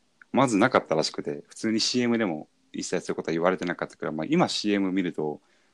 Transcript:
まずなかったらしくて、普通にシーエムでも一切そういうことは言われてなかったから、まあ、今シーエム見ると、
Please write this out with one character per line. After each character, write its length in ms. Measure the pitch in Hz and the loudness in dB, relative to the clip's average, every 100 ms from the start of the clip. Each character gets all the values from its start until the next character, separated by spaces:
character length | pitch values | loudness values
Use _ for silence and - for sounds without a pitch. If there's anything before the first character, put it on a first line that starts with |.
| _ _ - | _ _ -4
ま 140 | 113 131 | 2 4
ず 80 | 101 | 4
な 120 | 123 | 4
か 80 | 101 | 4
っ 80 | - | 2
た 80 | |
ら 80 | 80 | 0
し 80 | 76 | 0
く 120 | - | -4
て、 220 | 76 73 - | -8 -8 -10
普 60 | - | -6
通 160 | 110 | -2
に 80 | 110 | 0
シ 200 | - 123 | 0 0
ー 20 | |
エ 40 | 120 | 2
ム 120 | 117 | 0
で 80 | 104 | 0
も 220 | 78 - _ _ | -4 -10 _ _
一 140 | - - | -10 -4
切 180 | 90 | -4
そ 60 | - | -4
う 20 | |
い 20 | |
う 20 | 90 | -6
こ 60 | |
と 80 | 87 | -2
は 20 | |
言 100 | 82 | 2
わ 80 | 87 | 2
れ 60 | 92 | 2
て 80 | |
な 100 | 87 | -2
か 120 | 85 - | -4 -6
っ 20 | |
た 80 | - | -6
か 100 | 80 | -6
ら、 60 | |
ま 120 | 78 | -4
あ、 20 | 80 | 0
今 200 | 170 127 | 2 2
シ 200 | - 104 | 0 0
ー 60 | |
エ 40 | 101 | 0
ム 140 | 95 | 0
見 100 | 92 | 0
る 100 | 87 | -2
と、 280 | 80 76 73 _ _ _ | -2 -4 -6 _ _ _